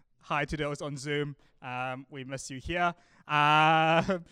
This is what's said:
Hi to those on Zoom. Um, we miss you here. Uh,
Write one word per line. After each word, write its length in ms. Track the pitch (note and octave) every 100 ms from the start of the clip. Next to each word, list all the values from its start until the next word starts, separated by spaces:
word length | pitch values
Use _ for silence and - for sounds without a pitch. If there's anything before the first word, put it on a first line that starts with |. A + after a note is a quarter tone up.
| _ _ -
Hi 200 | D#3 C#3+
to 100 | D3+
those 280 | D3 C#3+
on 140 | D#3 C#3
Zoom. 380 | C#3 D3 D3 C#3 _ _
Um, 440 | C3+ B2 B2+ C3 C#3
we 140 | C#3+
miss 260 | B2+ C3+ -
you 100 | C3
here. 340 | D3 F3 F3 E3+ _ _ -
Uh, 920 | D3 D3 D3+ D#3 D#3+ D#3+ E3 F#3 F#3 E3+